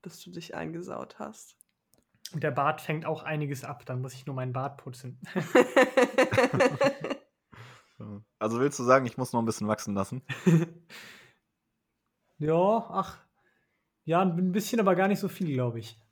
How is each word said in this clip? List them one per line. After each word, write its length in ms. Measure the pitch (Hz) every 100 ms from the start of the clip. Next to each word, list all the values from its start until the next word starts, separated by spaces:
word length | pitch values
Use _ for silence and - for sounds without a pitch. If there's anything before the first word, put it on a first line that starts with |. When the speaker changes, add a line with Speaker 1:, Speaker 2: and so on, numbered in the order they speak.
Speaker 1:
dass 200 | 180 -
du 80 | -
dich 240 | 175 165
eingesaut 640 | 170 165 165 180 - - -
hast. 380 | - 226 - _ _ _ _ _ _ _ -
Speaker 2:
Und 100 | 151
der 80 | 156
Bart 300 | 147 143 156
fängt 260 | - 160 160
auch 160 | 156
einiges 420 | 151 151 143 139
ab, 220 | - 143 -
dann 160 | 127
muss 120 | 127
ich 120 | - -
nur 80 |
meinen 180 | 131 127
Bart 260 | 123 135 135
putzen. 420 | - 123 127 - -
<laughs> 0 |
Speaker 1:
<laughs> 1900 | 185 170 - - - 254 - 247 - 254 - 247 - 277 - 277 277 - - _ _ _ - - - _ _ 107 104 _ _
Speaker 3:
Also 220 | 110 117
willst 180 | 143 -
du 60 |
sagen, 220 | 123 135 123
ich 100 | -
muss 160 | 123
noch 80 | 120
ein 60 | 113
bisschen 220 | - 107
wachsen 260 | 107 -
lassen? 280 | 98 98 127 - -
Speaker 2:
<laughs> 420 | - 165 165 - _ - - - - _ _ _ _ _ _ _ _ _ _ _
Ja, 480 | 151 160 190 220 -
ach, 280 | 190 180 - _ _ _ _ _ _ _ _
ja, 160 | - 170
ein 320 | 190 170 185
bisschen, 260 | 196 202 233
aber 160 | 196
gar 140 | 180 190
nicht 120 | 202
so 80 | 202
viel, 260 | - 175
glaub 220 | 131 123 113
ich. 220 | 107 - _